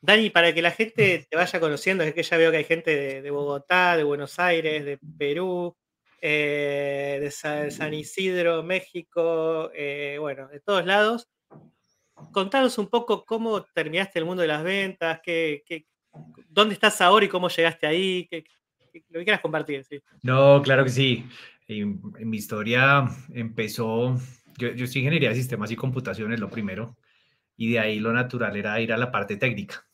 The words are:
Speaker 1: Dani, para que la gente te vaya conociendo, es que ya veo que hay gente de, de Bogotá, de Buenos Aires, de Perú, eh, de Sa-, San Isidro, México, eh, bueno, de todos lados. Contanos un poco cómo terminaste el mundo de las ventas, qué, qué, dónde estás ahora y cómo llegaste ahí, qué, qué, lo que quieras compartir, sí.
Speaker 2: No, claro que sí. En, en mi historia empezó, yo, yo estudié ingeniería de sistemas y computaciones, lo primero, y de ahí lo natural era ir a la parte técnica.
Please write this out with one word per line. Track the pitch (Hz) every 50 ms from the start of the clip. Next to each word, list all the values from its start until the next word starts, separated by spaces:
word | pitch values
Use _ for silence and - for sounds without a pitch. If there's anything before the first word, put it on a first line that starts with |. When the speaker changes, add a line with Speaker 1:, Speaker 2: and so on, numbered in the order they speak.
Speaker 1:
Dani, | - 147 202 220 220 202
para | - 175 165 170 156
que | 165 165
la | 170
gente | 170 - 226 220 - - 214 196 180 160 143 _
te | -
vaya | 160 180 175 - 185
conociendo, | 165 156 147 139 - 185 190 190 165
es | 156 151
que | 170 160
ya | - 175
veo | 165 165 165
que | 160 156
hay | 143
gente | - 165 165 160 165 156
de, | 143 139 135 135 135 135
de | 143
Bogotá, | 143 143 143 143 143 139 139 _ 180 180 180 180 175
de | 165 151
Buenos | 147 143 143 143 135 - -
Aires, | 175 180 175 165 160 156 156 151 143
de | 143 143 139 - 151 156 156
Perú, | 147 143 147 165 185 185 180 175 175 175 - _ _ _ _ _ _ _ _ _
eh, | - 156 151 151 147 147 147 147 143 143 143 143 143 143 139 139 139 139 143 139
de | 147 143
Sa-, | 143 - - 156 151 147 147 143
San | - - 156 151 151
Isidro, | 151 147 - - - 190 190 185 180 175 170 170 160 160
México, | 170 185 185 180 - _ 175 170 _ _ 170 165 165 165 160 160 160 165 160 156 160 -
eh, | 165 147 143 139 143 147 143 143 143
bueno, | 151 147 135 135 135 135
de | 147 143
todos | _ - 202 190 170
lados. | 175 196 208 214 214 233 233 - _ _ _ _ _ - - - - _ _ _ _ _ _ _ _ _ - - - -
Contanos | 202 190 196 196 269 262 247 254 -
un | 208 190
poco | - 233 233 240 220 - -
cómo | _ 226 226 226 226 214 196 180
terminaste | _ _ 175 156 156 156 180 196 190 _ 175
el | 160
mundo | 165 185 185 170
de | 160
las | 151 151 156
ventas, | 180 190 196 196 190 190 _ 170 165 160 160 _
qué, | - 170 165 165 156 147 143 _
qué, | _ 175 160 156 _ _ _ _ _ _ 160 - - - - - _
dónde | 156 185 214 220 202
estás | - - 214 208 -
ahora | 190 180 196 220 202
y | 196
cómo | - 185 180 180
llegaste | - - 165 165 160 _ -
ahí, | 151 156 175 190 190 185 180 170 _
qué, | - 165 160
qué, | _ _ _ _ _ _ _ _ _ _ 165 _ _
lo | 165 165
que | 175
quieras | 190 214 - -
compartir, | 165 156 156 147 151 147 135 135
sí. | _ 147 139 _ _ _ _ -
Speaker 2:
No, | 123 127 131 139 139 139 143 143
claro | 135 135 131 135
que | 127
sí. | 120 127 139 131 123 - - - - - - - _ _ _ _
En, | 110 104 104 101 98 90 - 107 90 -
en | 110 113
mi | 110 107
historia | 104 - 113 107 104 110 120 123 131 139 139 143 131 123 - - - - -
empezó, | 123 113 113 110 - 113 107 - - 117 110 110 113 120 127 131 127 127 - - _ _ _ _
yo, | - 120 120 -
yo | 120 127
estudié | 123 - 139 127
ingeniería | 139 165 165 139 113
de | 110
sistemas | 123 127 127 120 101 104 104
y | 113
computaciones, | 110 - 131 127 127 123 - 95 101 110 107 117 117
lo | 104 90
primero, | - 120 107 98 92 95 113 - - _ _ _ _ _ _ _ _ _ _ _ _ -
y | 113 113 117
de | 113
ahí | 110 110 110 107
lo | 107 113 117
natural | 120 123 127 - 123 117 104 101
era | 101 101 107 104 113
ir | 113 113 113
a |
la | 110 123 127
parte | - 202 202 - 208
técnica. | 202 - 131 113 98 202 - - - _ _